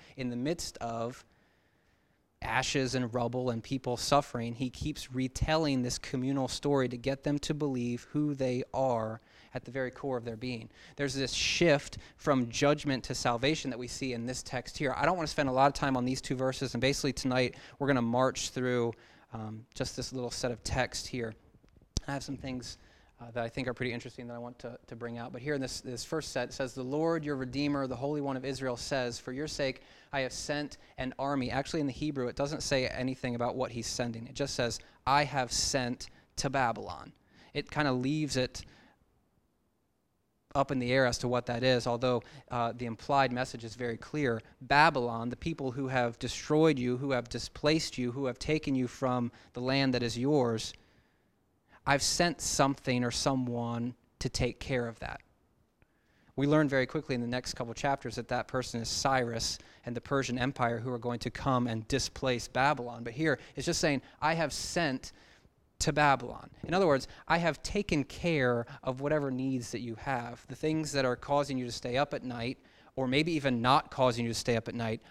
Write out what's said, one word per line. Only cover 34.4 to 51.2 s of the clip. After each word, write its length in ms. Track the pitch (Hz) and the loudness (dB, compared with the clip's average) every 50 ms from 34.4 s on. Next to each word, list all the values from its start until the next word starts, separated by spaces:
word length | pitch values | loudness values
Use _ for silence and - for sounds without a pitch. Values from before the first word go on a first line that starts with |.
| 143 135 - | -4 -4 0
says, 260 | - 123 117 107 - - - - _ - | 0 0 0 -2 -4 -10 -16 -16 _ 0
"I 180 | 131 135 143 147 | 4 4 4 4
have 280 | 131 143 139 127 117 | 4 0 -2 -2 0
sent 560 | - - - - - 135 123 120 127 - - - - - _ _ - | 0 -2 0 0 0 0 0 0 -4 -6 -10 -16 -16 -20 _ _ -8
to 140 | - - 139 | -4 -2 0
Babylon." 640 | 135 135 127 117 113 110 104 90 87 - - - - _ _ _ _ - - - - | 2 2 2 2 2 -2 -6 -10 -10 -12 -14 -18 -20 _ _ _ _ -20 -18 -8 -8
It 160 | 147 143 - | -8 -6 -4
kinda 220 | - 151 151 143 | -2 0 2 2
leaves 440 | 127 127 127 135 151 156 151 139 127 | 2 2 0 0 0 0 0 0 0
it 260 | 131 127 - - - - - - - - - _ _ _ _ _ _ _ _ _ _ _ _ _ _ _ _ _ _ _ _ _ _ _ _ _ _ _ _ _ _ _ _ - | 0 0 -2 -4 -10 -14 -16 -20 -20 -20 -20 _ _ _ _ _ _ _ _ _ _ _ _ _ _ _ _ _ _ _ _ _ _ _ _ _ _ _ _ _ _ _ _ 0
up 160 | 139 139 - | 2 2 2
in 80 | 143 127 | 2 -2
the 140 | 123 120 | 2 2
air 140 | 127 135 131 | 4 4 4
as 120 | 123 120 - | 4 2 0
to 100 | - 123 | -2 0
what 180 | 123 123 - | 0 0 0
that 160 | - 120 117 | -2 -2 2
is, 240 | 127 131 127 120 113 | 4 4 4 4 4
although, 360 | 127 120 117 127 127 123 117 - - - 135 - - | 0 0 2 2 2 2 0 -2 -6 -20 -20 -12 -6
uh, 220 | 127 120 117 117 113 | -2 -2 -2 -2 -2
the 100 | 120 123 | -4 -6
implied 460 | 117 110 - - - 143 139 135 127 | -8 -8 -8 -2 2 4 4 4 4
message 320 | 123 123 127 - - 117 117 | 2 -2 -4 -4 -6 -10 -10
is 100 | 113 107 | -10 -8
very 220 | 117 123 120 113 | -6 -4 -4 -4
clear. 440 | 107 - - - 151 147 123 113 110 - - - - | -6 -8 -6 -2 0 2 2 2 0 -4 -10 -20 -10
Babylon, 640 | 131 120 139 143 151 170 156 135 120 120 117 113 117 120 | 0 4 6 8 8 6 6 2 -2 -2 -2 -2 -4 -4
the 80 | 123 | -6
people 340 | - - 165 160 - 139 131 | -4 -4 -6 -4 -2 -4 -4
who 180 | 120 139 135 127 | -2 -2 -4 0
have 300 | 131 131 120 117 117 - | 2 2 2 2 0 -4
destroyed 600 | 127 117 - - - - 151 156 160 160 151 131 | -6 -6 -6 -6 -2 2 4 6 6 6 6 4
you, 180 | 123 123 123 | 2 0 0
who 160 | 123 143 139 | 0 0 0
have 160 | 135 120 117 117 | 0 0 0 -2
displaced 720 | - 117 - - - - - 147 160 160 160 - - - | -6 -8 -8 -8 -8 0 2 2 2 2 0 -2 -4 -2
you, 140 | 123 120 | -2 -2
who 140 | 117 135 139 | -2 -2 -2
have 120 | 127 120 - | -4 -4 -4
taken 360 | - - 156 156 - 151 135 | -2 0 0 0 0 0 0
you 120 | 127 127 | 0 0
from 460 | 120 - - 139 127 127 123 120 120 - - - - | 0 -2 -2 0 2 2 2 0 -2 -4 -8 -20 -14
the 80 | - 123 | -8 -4
land 340 | 123 127 135 139 139 131 123 | -2 0 2 4 4 4 4
that 80 | 123 | 2
is 140 | 123 117 107 | 2 0 -2
yours, 560 | 120 123 139 151 143 123 117 113 107 - - - - _ _ _ _ _ _ _ _ | 0 2 4 4 4 4 4 2 0 -2 -6 -10 -14 _ _ _ _ _ _ _ _